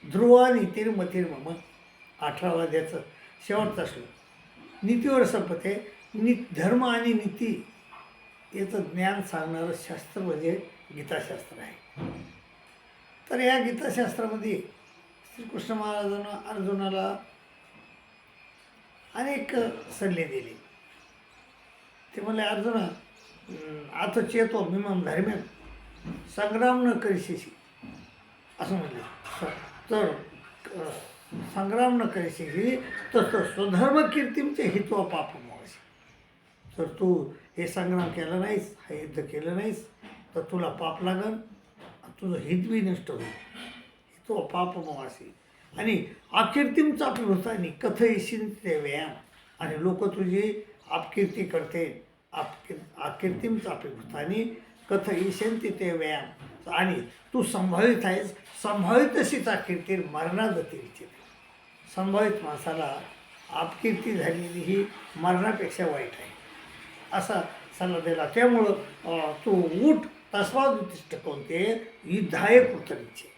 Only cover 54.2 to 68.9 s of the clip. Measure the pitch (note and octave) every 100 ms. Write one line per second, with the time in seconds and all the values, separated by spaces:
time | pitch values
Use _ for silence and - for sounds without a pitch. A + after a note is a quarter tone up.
54.2 | D3+ G#3+ A#3 - - - - G3 G#3 F3
55.2 | G3 F#3 G#3+ A3+ A3 F3+ F3+ E3 D#3 D#3
56.2 | - - - - - E3 F#3+ E3 - -
57.2 | - B3+ - G3+ F#3 F3 A#3 A3+ G3 F#3
58.2 | G#3 - - - G#3 G#3 F#3 A#3+ D4 -
59.2 | - C#4 A#3 F#3+ - F3 - F#3+ D3+ D3+
60.2 | E3 F#3 A3 F3 - C#3 A#2 - A#2+ -
61.2 | - - - - - - - - F#3+ G3+
62.2 | G#3 - D#3+ D3 E3 D#3+ D3 C3+ - -
63.2 | - - - D3 E3 - A3+ F#3 A#3 G3
64.2 | D3+ E3+ F3 F3 F3 G3 G3+ - - D3+
65.2 | F3 F3+ G#3 G#3 F3 - E3+ C#3+ B2 -
66.2 | - - - - - - - - - F#3+
67.2 | F#3 F#3+ - - - - F3+ E3+ E3 D#3+
68.2 | D3 A#3 B3 A#3 G#3 - -